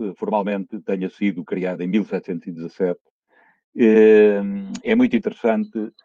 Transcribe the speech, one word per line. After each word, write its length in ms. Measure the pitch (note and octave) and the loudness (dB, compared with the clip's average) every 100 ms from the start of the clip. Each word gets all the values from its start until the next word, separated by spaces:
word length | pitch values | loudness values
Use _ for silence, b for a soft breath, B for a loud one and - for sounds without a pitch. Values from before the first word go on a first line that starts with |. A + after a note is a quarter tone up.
eh, 120 | G#2 - | -10 -8
formalmente 640 | G2+ G#2 G2 G2+ F#2 G#2 | -4 -2 -2 -6 -8 -10
tenha 300 | - G2 F#2 | -6 -6 -6
sido 340 | - G2+ F2 | -4 -4 -4
criada 400 | - F#2 F#2 F2 | -8 -6 -6 -6
em 20 | F2+ | -4
mil 160 | G#2 F#2 | -4 -4
setecentos 400 | F#2 - E2+ F#2+ | -8 -8 -10 -10
e 60 | |
dezassete, 480 | E2 E2 - F2+ F2 _ _ _ _ _ _ _ - | -12 -12 -4 -4 -4 _ _ _ _ _ _ _ 0
eh, 640 | A2 A2 A2 G#2+ G#2 G2+ G2+ G2 G2 G2 | 4 6 8 8 6 4 -4 -8 -10 -8
é 120 | A#2 | -2
muito 200 | A#2 B2+ | 0 2
interessante 800 | A2+ A2 - A#2 G#2+ G#2+ A2 A2+ - | 0 -4 -4 -2 -2 -4 -8 -10 -12